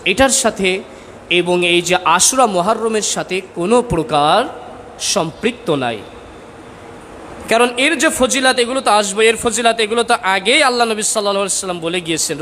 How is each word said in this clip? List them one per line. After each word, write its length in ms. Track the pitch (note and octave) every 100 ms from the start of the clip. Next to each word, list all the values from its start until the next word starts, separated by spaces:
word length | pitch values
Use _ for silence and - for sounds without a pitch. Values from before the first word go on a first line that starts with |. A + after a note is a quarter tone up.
| F3
এটার 280 | F3+ C4+ B3+
সাথে 300 | A3 G#3 F#3+ F#3+ A3+ - - - -
এবং 280 | F3 E3+ F3+ F3
এই 160 | F3
যে 140 | E3 F3+ D#3
আশুরা 380 | F3 - C4 A#3+
মুহররমের 600 | F3+ F3 A3+ A3+ A3 G#3
সাথে 240 | F3+ D#3 F#3 F#3+ -
কোনো 220 | F3 A#3+ A#3+
প্রকার 500 | E3+ D#3 D3+ D3 F#3+ C#4 - - - - - -
সম্পৃক্ত 640 | G3+ D#3+ - A3 A#3+ - C#3+
নাই। 200 | B2 A2 F2 - - - - - - - - - - - - - -
কারণ 220 | A3+ B3 B3
এর 160 | C#4 D#4+
যে 100 | D#4
ফজিলাত, 460 | - B3+ B3+ C4 B3+
এগুলো 200 | A#3+ C4
তো 100 | B3+
আসবে, 300 | G#3 G3+ F#3+
এর 140 | A3 A3+
ফজিলাত 400 | A#3+ A3+ A#3 A3+
এগুলো 220 | G#3 A#3
তো 120 | A#3 A#3 F#3
আগেই 360 | G3 F#3+ C#4+
আল্লাহ 220 | C#4 B3 A#3
নবী 160 | G#3+
সাল্লাল্লাহু 420 | G#3 A3 G3+ G3 G3
আলাইহি 120 | -
ওয়াসাল্লাম 240 | F#3+ F3
বলে 180 | E3 F3+
গিয়েছেন, 360 | E3 D#3+ - D3